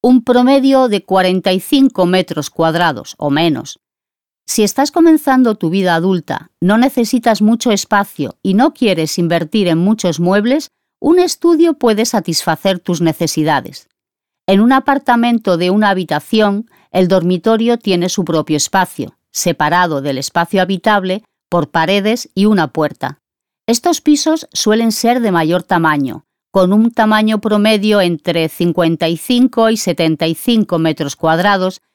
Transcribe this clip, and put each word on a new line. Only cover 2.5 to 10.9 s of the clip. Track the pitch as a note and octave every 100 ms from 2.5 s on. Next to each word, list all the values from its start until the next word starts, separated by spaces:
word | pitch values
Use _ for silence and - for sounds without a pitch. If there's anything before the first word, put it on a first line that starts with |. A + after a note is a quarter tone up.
| - D#3+ E3 E3+ B2 - -
o | D3
menos. | C#3+ E3+ B2+ - - _ _ _ _ _ _ -
Si | -
estás | G#3 - D4
comenzando | F4 E4 D#4 - C4 A#3+ G#3+
tu | D#3+
vida | F#3+ F3+ E3
adulta, | F3+ F3+ - - - _
no | F3+ A3
necesitas | C4+ C4 A3+ B3 A#3 G#3+
mucho | G#3+ A#3 B3
espacio | G3+ - G#3 G3 - C3 -
y | F#3+
no | F#3+ C#4+
quieres | - A#3 E3 D#3+ -
invertir | E3+ E3+ D#3+ A3 F3+
en | E3
muchos | F#3 A3 F3+ E3
muebles, | E3+ G3+ A3 D4 - _ _